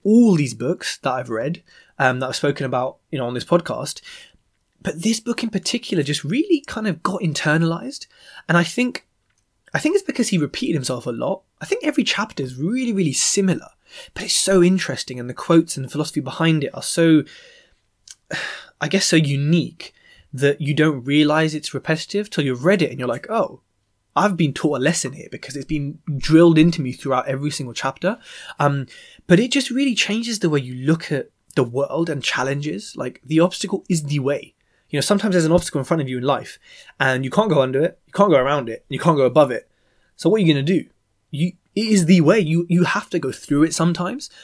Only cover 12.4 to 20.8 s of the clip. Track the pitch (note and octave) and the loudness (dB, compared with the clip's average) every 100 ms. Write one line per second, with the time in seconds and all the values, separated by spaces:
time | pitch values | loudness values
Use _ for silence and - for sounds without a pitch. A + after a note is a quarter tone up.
12.4 | C3 B2+ D#3+ B3+ B3+ G3 D#3+ B2+ - - | -8 -4 -4 -2 -2 0 0 0 0 0
13.4 | F#3+ D#3 - _ _ - - - - - | 2 0 -4 _ _ -20 -18 -12 -4 -2
14.4 | - F#3+ F3 F#3+ - C3 - B2 A#2+ B2+ | 2 4 6 4 0 -6 -8 -10 -10 -10
15.4 | - E3+ E3 - C3 D3 D#3+ - C3 - | 2 4 4 -4 -6 -6 -4 -4 -6 -2
16.4 | E3 D#3 C#3 - - - E3 D#3 - - | 2 2 -2 -8 -6 2 6 6 4 -8
17.4 | - - _ _ _ _ - - _ - | -20 -20 _ _ _ _ -20 -20 _ -10
18.4 | - - - _ D3 F#3+ - E3 D3 C#3 | -8 -12 -18 _ -4 0 2 2 2 0
19.4 | D3 E3+ A#2+ - - _ _ _ _ B2+ | 2 2 0 -8 -20 _ _ _ _ 0
20.4 | C#3 C#3+ C#3+ C#3+ | 0 0 -2 2